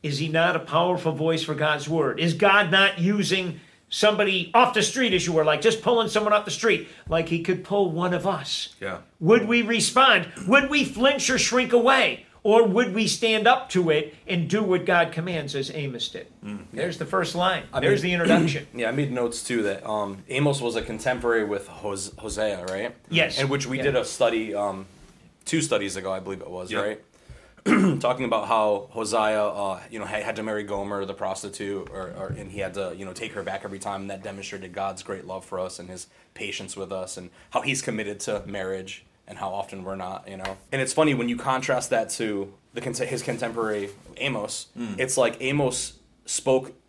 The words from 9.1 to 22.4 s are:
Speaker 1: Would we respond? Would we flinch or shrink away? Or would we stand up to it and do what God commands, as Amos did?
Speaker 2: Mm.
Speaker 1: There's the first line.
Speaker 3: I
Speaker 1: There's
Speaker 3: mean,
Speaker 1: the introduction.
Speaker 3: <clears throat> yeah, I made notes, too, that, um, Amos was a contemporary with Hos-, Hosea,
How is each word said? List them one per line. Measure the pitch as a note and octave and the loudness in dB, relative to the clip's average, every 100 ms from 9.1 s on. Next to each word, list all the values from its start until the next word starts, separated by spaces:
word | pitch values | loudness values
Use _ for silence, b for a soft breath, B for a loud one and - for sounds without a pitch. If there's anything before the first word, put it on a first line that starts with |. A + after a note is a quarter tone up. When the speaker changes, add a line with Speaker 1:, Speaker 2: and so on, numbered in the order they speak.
| _ | _
Speaker 1:
Would | D#3+ A#3 G#3 | 6 6 6
we | A#3+ | 2
respond? | A3 A#3 - B3+ C4 G3+ E3+ - F3 | 2 0 2 6 6 6 2 -8 4
Would | C4+ C#4 | 6 6
we | D4 | 0
flinch | B3 G3+ C4 C#4+ - | 0 4 2 4 2
or | B3+ | 2
shrink | - B3 B3 | 4 2 6
away? | A#3+ A#3 C4+ F#3+ B2 b b | 6 6 6 4 0 b b
Or | G3+ A3+ A3+ | 6 6 8
would | F#3+ A#3+ | 4 2
we | G3 G#3 | 2 0
stand | - A3+ A3 G#3+ | 2 2 4 6
up | B3+ - | 4 2
to | F#3 E3+ | 0 4
it | D3+ D3+ B - | 2 0 B -4
and | F3+ D#3 | -2 0
do | G3+ | 0
what | G3+ F3+ F#3 | 2 2 4
God | F3 E3+ | 4 4
commands, | E3 F3 E3 C#3+ | -2 -4 -4 -4
as | C#3 C#3 | -6 -6
Amos | D#3 C#3 A#2+ - | -6 -6 -6 -8
did? | F#2 - - | -8 -16 -14
Speaker 2:
Mm. | G#2 G#2 E2+ | -12 -12 -10
Speaker 1:
There's | - E3+ - | -6 -4 -4
the | D#3 | -2
first | F#3+ E3+ E3+ | -2 0 0
line. | F3+ F3 - | 0 0 -4
Speaker 3:
I | C3+ | 0
Speaker 1:
There's | D3+ G3+ | 2 2
Speaker 3:
mean, | F3+ F3 | 2 0
Speaker 1:
the | |
introduction. | E3 - D#3+ C#3 - | 4 4 4 -2 -8
Speaker 3:
<clears throat> | |
yeah, | A#2+ A2+ | -4 -2
I | |
made | C3+ C#3+ | 0 -2
notes, | B2 A#2+ A#2 | 0 -2 -4
too, | - A#2+ | -2 0
that, | G2+ G2 - | 0 -2 -4
um, | G#2+ G2+ G2 - | -4 -4 -8 -6
Amos | B2+ D3 C#3+ | 0 2 0
was | A#2+ | -2
a | A2 | -4
contemporary | A2 A2 C3 B2 A#2+ A2+ | -4 -4 -2 0 2 2
with | G#2 G2+ - | 2 -4 -6
Hos-, | - G#2 G2 F#2+ - | -10 -8 -6 -8 -10
Hosea, | G#2+ G#2 | -8 -2